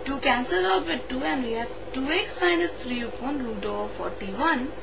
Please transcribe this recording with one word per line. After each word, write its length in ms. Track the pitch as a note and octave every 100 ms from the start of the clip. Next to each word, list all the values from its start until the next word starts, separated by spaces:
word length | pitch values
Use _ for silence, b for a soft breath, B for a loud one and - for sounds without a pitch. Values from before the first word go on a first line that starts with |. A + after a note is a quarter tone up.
two 140 | C4 C4+
cancels 460 | C#4 B3+ B3+ F4+ F#4
out 220 | F#4 E4
with 200 | D4+ -
two, 160 | B3+
and 200 | D4+ D4
we 100 | A#3
have 160 | A3+ A#3+ - -
two 160 | C4 C4+
x 260 | F4 - -
minus 320 | F4+ E4+ E4+ -
three 180 | B3+ B3
upon 400 | A#3 G3+ B3+ D4 A#3+
root 180 | G#3 G#3
over 220 | G#3 G#3
forty-one 800 | - F3+ - G3 G3 D#4 C#4+ C4+ -